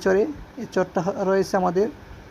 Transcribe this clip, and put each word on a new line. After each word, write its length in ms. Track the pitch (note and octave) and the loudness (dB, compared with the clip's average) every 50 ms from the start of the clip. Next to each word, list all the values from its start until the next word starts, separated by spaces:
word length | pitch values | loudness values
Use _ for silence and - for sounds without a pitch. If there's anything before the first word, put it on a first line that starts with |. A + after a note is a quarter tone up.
| - | 2
চরে। 180 | F#3+ F#3 G3 A3+ D#4 C#4+ - - - - B3+ | 4 4 4 2 0 -2 -8 -14 -14 -12 -12
এই 60 | A3 - - | -8 -4 0
চরটা 240 | F#3 F3+ F#3 - F#3+ D#3+ | -2 0 0 -2 -2 -2
হ-, 120 | G3 - G#3 G3 F#3+ | -2 -2 0 0 2
রয়েছে 240 | F#3+ G3 F#3 - - F#3+ | 2 2 2 2 0 0
আমাদের 260 | F3+ F3+ E3+ F#3 G#3+ - - - - - - - - - | 2 2 2 2 0 0 -2 -10 -16 -18 -18 -18 -10 0